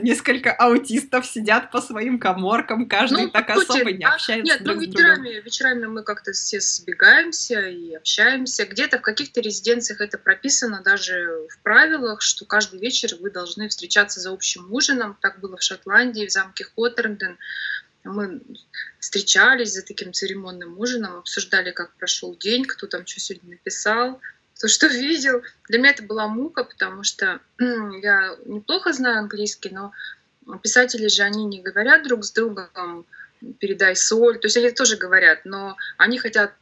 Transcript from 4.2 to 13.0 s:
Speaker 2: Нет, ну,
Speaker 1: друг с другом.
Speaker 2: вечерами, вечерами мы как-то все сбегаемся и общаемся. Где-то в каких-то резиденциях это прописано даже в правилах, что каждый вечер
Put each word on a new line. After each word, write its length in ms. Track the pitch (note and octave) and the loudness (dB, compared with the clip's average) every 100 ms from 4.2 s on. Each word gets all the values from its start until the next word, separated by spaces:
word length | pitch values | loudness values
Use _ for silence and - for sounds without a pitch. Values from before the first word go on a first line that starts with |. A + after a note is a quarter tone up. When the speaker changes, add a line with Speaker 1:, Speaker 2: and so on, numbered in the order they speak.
| - A3+ D#4+ | 0 0 2
Speaker 2:
Нет, 80 | D4 | 0
ну, 40 | - | 0
Speaker 1:
друг 100 | E4 | -4
с 40 | E4+ | -2
другом. 340 | E4 E4+ C#4 | 4 4 4
Speaker 2:
вечерами, 200 | B3+ A3 A3+ | -2 -12 -10
вечерами 400 | - C4 A#3+ A3 | -2 0 -2 -4
мы 180 | A3 | -6
как-то 280 | G#3+ G#3 - | -6 -6 -8
все 280 | G3 - G#3 | -6 -4 -2
сбегаемся 1000 | - - - - G3 C#4 E4 D#4+ - A3 F#3+ | -2 -4 -6 4 6 8 4 -4 -4 -4 -4
и 260 | F3 E3+ | -8 -12
общаемся. 720 | D#3+ - - A3+ C4+ B3+ - G3+ | -6 -2 2 2 2 -2 -4 -4
Где-то 320 | G#3 D4 B3 | -2 0 0
в 40 | |
каких-то 380 | A3 G#3+ C#4+ B3 | -2 -4 -4 -4
резиденциях 600 | G#3+ G3+ A3 A#3+ A#3 G#3 | -4 -2 0 0 -2 -6
это 160 | G#3 - | -6 0
прописано 640 | - F#3+ C4+ - A#3+ G3 | 0 0 0 0 0 -2
даже 440 | F#3 G3 F#3+ F3+ E3+ E3 D#3 | 0 0 -2 -4 -4 -6 -12
в 100 | - | -6
правилах, 600 | - A#3 D#4 D#4 A#3 G#3 | 4 6 6 2 -2 -2
что 240 | - - G3+ | -2 -4 -2
каждый 340 | G#3 G3 F#3 | 0 0 -4
вечер 360 | A#3 B3+ | -4 -2